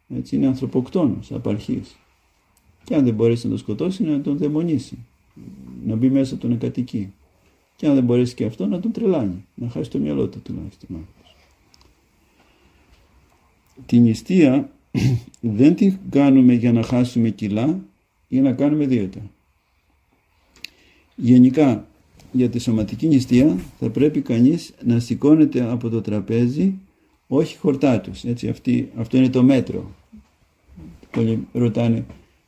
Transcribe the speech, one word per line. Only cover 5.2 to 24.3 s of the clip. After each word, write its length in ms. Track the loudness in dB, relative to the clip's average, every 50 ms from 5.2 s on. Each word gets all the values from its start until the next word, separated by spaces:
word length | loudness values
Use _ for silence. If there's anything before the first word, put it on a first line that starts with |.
| _ _ _ -20 -20 -20 -20 -20 -20 -20 -16 -10 -6
Να 100 | -4 -2
μπει 140 | 0 2 2
μέσα 260 | 2 2 0 -2 -4
του 120 | -6 -4
να 80 | -4 -2
κατοικεί. 580 | -2 -4 -6 -6 -6 -8 -6 -6 -8 -8 -8 -12 _ _ _ _ _ _ _ _ _ _ _ _
Και 120 | -4 0
αν 60 | 0 2
δεν 100 | 2 2
μπορέσει 320 | 2 2 2 0 -2 -2
και 100 | -6 -6
αυτό, 220 | -6 -4 -4 -4
να 120 | -4 -4 -4
τον 120 | -4 -6
τρελάνει. 540 | -4 -2 -2 0 0 0 -2 -4 -6 -8 -14 _ -14
Να 140 | -10 -10 -10
χάσει 200 | -8 -8 -10 -6
το 80 | -6
μυαλό 300 | -4 -4 -4 -2 -4 -4
του 140 | -6 -6 -12
τουλάχιστον 540 | -14 -12 -12 -12 -12 -14 -16 _ -18 -16 -14
ο 40 | -14
άνθρωπος. 360 | -16 -18 _ _ _ _ _ _ _ _ _ _ _ _ _ _ _ _ _ _ _ _ _ _ _ _ _ _ _ _ _ _ _ _ _ _ _ _ _ _ _ _ _ _ _ _ _ _ _ _ _ _ _ _ _ -16 -6
Την 160 | 2 4 4
νηστεία 680 | 4 4 2 -2 -4 0 2 4 4 4 4 2 -2 -4 _ _ _ _
<clears throat> 680 | -4 -2 0 0 0 -2 -6 -10 _ -8 -6 -4 0 4
δεν 160 | 4 4 4
την 220 | 4 2 2 2 -2 -8 -4
κάνουμε 440 | 0 2 4 4 6 6 6 6 4
για 180 | 4 2 2
να 120 | 2 2 0
χάσουμε 460 | 0 0 -2 -2 0 0 -2 -2 -2
κιλά 500 | -2 -4 -6 -4 -2 -2 -2 -2 -2 -4 -8 -16 _ _ _ _ _ _ _
ή 120 | -6 -2 0
να 140 | 0 0 0
κάνουμε 320 | 0 -2 0 0 0 0
δίαιτα. 360 | 0 0 -2 -2 -4 -8 -12 -16 -18 _ _ _ _ _ _ _ _ _ _ _ _ _ _ _ _ _ _ _ _ _ _ _ _ _ _ -20 -20 _ _ _ _ _ _ _ _ -10
Γενικά, 720 | -2 4 6 8 8 8 6 6 4 4 4 2 0 -4 -14 _ _ _ _ _ _ -14 -6
για 180 | -2 0 0 0
τη 100 | -2 -4
σωματική 480 | -2 0 0 0 -2 -4 -6 -4 0
νηστεία 500 | 2 2 2 2 4 4 4 4 4 2 0 -6 -10 -12 -6
θα 100 | -6 -4
πρέπει 320 | 0 2 0 2 2 0
κανείς 520 | -2 0